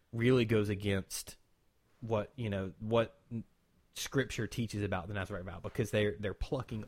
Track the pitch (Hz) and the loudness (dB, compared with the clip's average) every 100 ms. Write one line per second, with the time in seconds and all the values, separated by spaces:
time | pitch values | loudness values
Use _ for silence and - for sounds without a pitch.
0 | _ 117 120 127 110 110 104 98 101 98 | _ 2 6 6 6 4 2 0 0 0
1 | 92 - - - _ _ _ _ _ _ | -2 -8 -10 -16 _ _ _ _ _ _
2 | 113 110 104 - 110 98 95 - 107 117 | -2 -2 -2 -4 -2 -2 -4 -6 2 4
3 | 113 - _ 113 - _ _ _ _ - | 4 -2 _ -8 -8 _ _ _ _ -10
4 | - 139 127 - 107 - 113 104 101 92 | -2 0 0 -2 -4 -4 -4 -2 -2 -2
5 | 85 104 92 98 90 87 101 - 110 107 | -4 -4 -4 -6 -8 -8 -4 -2 0 2
6 | 104 104 104 - - 135 - 110 | 2 0 -4 -4 -4 -4 -4 -8